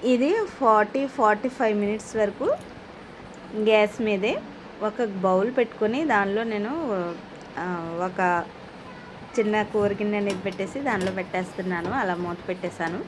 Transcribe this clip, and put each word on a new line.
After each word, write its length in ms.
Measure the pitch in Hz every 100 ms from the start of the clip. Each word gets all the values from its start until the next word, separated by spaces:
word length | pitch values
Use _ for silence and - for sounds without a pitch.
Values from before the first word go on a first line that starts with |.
ఇది 300 | 226 247 277
ఫార్టీ, 720 | 440 415 - 254 214 208 269 277
ఫార్టీ 420 | 277 214 208 247
ఫైవ్ 300 | 254 233 208
మినిట్స్ 380 | 202 214 - 226
వరకు 280 | 208 202 311 640 - - - - - - - - - 214
గ్యాస్ 460 | 214 214 208 -
మీదే 380 | 220 202 208 466 - - - -
ఒక 220 | 214 214
బౌల్ 460 | 233 190 190 185 214 254
పెట్టుకొని 480 | 233 - 214 247
దానిలో 400 | 320 214 196 202
నేను, 260 | 226 214 208 311 294 196 175 170 - - - -
ఆ, 380 | 175 175 165 165
ఒక 420 | 185 185 185 175 165 - - - - - - - - -
చిన్న 240 | 214 214
కూర 300 | 208 214 208
గిన్నె 240 | 202 208 208
అనేది 240 | 202 190
పెట్టేసి 400 | 196 190 190 269
దానిలో 320 | 277 208 185
పెట్టేస్తున్నాను. 800 | 190 180 190 180 - 185 175 170
అలా 220 | 247 202
మూత 220 | 175 180 175 -
పెట్టేశాను. 560 | 185 180 - 165 180